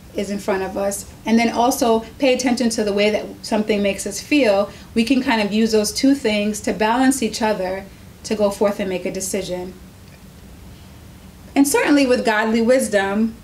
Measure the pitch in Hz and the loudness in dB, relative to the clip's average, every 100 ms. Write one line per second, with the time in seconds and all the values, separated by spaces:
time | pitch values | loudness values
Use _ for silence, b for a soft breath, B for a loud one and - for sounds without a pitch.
0 | - - 196 202 208 196 190 202 196 202 | -12 -8 -6 -6 -4 -4 -4 -4 -4 -6
1 | - - - 226 233 - 240 269 240 226 | -10 -10 0 2 2 2 0 2 2 0
2 | 226 B 269 254 254 240 240 220 208 202 | -2 B 0 2 0 0 -2 -2 -2 2
3 | 208 208 - - - 214 208 208 202 190 | 2 0 -4 -12 -4 -2 0 0 0 -2
4 | 208 202 - 294 240 196 202 B B 226 | -6 -8 0 2 4 2 0 B B -2
5 | 226 254 262 226 208 214 220 220 208 - | 0 2 2 0 0 2 2 2 0 2
6 | 269 277 220 208 208 208 - 185 214 240 | 2 2 0 0 -2 -4 -4 0 0 2
7 | 262 262 220 - 220 190 185 190 196 B | 2 2 -2 -2 -2 0 -4 -6 -10 B
8 | B B - 220 202 202 202 202 196 185 | B B -6 0 0 2 0 0 -4 -4
9 | 185 190 185 202 175 180 180 185 - - | -6 -6 -6 -6 -6 -8 -8 -14 -20 -20
10 | - - - - - - - - - - | -20 -20 -20 -20 -20 -20 -20 -20 -20 -20
11 | - - - - - - 277 466 508 285 | -20 -20 -20 -20 -4 2 2 4 4 4
12 | 269 247 208 214 220 233 226 262 220 202 | 4 2 2 0 2 2 4 2 2 0
13 | 196 202 226 - | 0 0 -2 -4